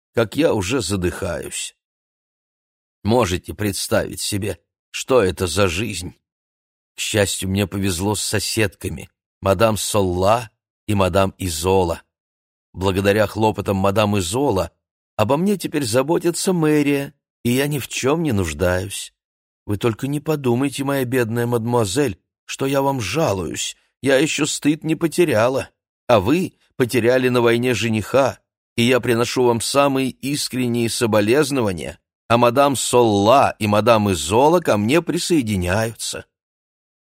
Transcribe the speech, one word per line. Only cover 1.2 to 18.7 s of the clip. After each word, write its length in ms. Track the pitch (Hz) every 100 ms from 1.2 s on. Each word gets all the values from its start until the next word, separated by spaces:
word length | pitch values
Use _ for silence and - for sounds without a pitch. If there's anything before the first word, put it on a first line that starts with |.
| 92 73 76 - - - _ _ _ _ _ _ _ _ _ _ _ _
Можете 500 | 101 123 101 87 -
представить 680 | 80 104 90 - 104 76 -
себе, 380 | - 104 98 90 _ _ _
что 300 | - - 131
это 260 | 92 78 92
за 200 | 87 98
жизнь? 480 | 82 110 92 87 - _ _ _ _ _ _ _ -
К 40 |
счастью, 500 | - 107 98 - 95
мне 180 | 98 98
повезло 480 | 98 98 85 101 101
с 60 |
соседками, 880 | - 104 - - 107 - 95 76 - _ _ _
мадам 360 | 98 95 113 104
Солла 760 | - 107 95 87 95 117 117 _ _ _ -
и 60 |
мадам 400 | 101 92 95 95 -
Изола. 640 | 92 78 90 95 87 82 - _ _ _ _ _ _
Благодаря 540 | 87 95 95 101 104 101
хлопотам 500 | 104 110 104 101 95
мадам 400 | 101 101 107 104
Изола 520 | 85 117 143 95 85 _ _ _ _ -
обо 220 | 107 143
мне 200 | 190 190
теперь 260 | 151 156
заботится 720 | 127 120 139 170 165 165 -
мэрия, 600 | 180 156 151 143 143 143 - _ _
и 80 | 117
я 160 | 127 143
ни 120 | 147
в 80 | -
чем 360 | - 123 160
не 80 | 160
нуждаюсь. 800 | 101 85 76 90